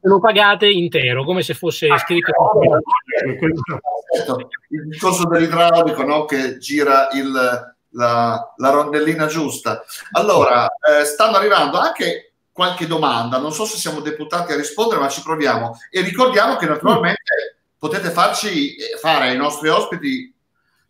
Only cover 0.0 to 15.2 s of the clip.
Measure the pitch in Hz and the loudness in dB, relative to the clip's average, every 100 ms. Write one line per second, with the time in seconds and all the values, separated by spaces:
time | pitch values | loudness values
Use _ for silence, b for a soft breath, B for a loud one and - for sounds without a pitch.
0 | 190 196 220 208 208 202 208 196 175 160 | 4 4 4 4 4 4 2 2 0 0
1 | 127 131 139 185 151 156 175 - 156 143 | 0 -2 -2 -2 -2 -4 -4 0 2 2
2 | - 175 - - - 214 165 156 - 1017 | 2 -2 0 2 4 4 4 2 0 -2
3 | - - - 131 160 160 127 143 - - | -2 -4 -4 -2 -2 -2 -6 -8 -8 -8
4 | - - - 123 - - _ 151 151 156 | -4 -4 -2 -6 -8 -18 _ -10 -10 -4
5 | 185 175 170 165 165 165 170 170 165 147 | -2 0 0 2 2 4 4 6 2 0
6 | 139 151 147 139 127 127 - 147 143 135 | -2 -2 -2 -4 -4 -6 -6 0 4 4
7 | 135 135 135 131 127 123 - _ _ 120 | 4 -2 -4 0 0 -2 -8 _ _ -2
8 | 120 117 139 135 - - 131 143 147 151 | 0 2 0 -2 -8 -2 2 2 2 -2
9 | 151 160 156 160 143 123 117 110 B B | -2 -2 -2 -2 -6 -6 -6 -6 B B
10 | B - 208 175 135 123 117 - 151 147 | B 0 2 4 4 4 2 0 2 4
11 | 147 - 220 202 208 190 147 170 302 - | 2 2 2 4 4 2 2 0 -2 -2
12 | 175 - - _ _ - 180 175 165 160 | -4 -6 -12 _ _ -4 -2 -2 -4 0
13 | 147 120 117 131 147 156 214 - 165 151 | 0 0 -2 -2 -4 -6 -6 -6 -8 -6
14 | 151 151 151 175 170 147 147 - 226 156 | -8 -8 -6 -6 -4 -4 -4 -2 0 0
15 | 135 - | -2 -4